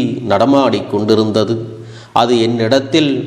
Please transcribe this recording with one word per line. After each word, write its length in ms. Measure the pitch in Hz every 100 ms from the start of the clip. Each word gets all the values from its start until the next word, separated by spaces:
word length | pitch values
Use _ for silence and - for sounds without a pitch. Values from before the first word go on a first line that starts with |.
| 120 117 113
நடமாடிக் 640 | 101 123 139 127 104 -
கொண்டிருந்தது. 680 | 101 104 110 110 107 104 113 - - - - - 113
அது 200 | 120 120
என்னிடத்தில் 720 | 113 117 110 135 135 160 147 127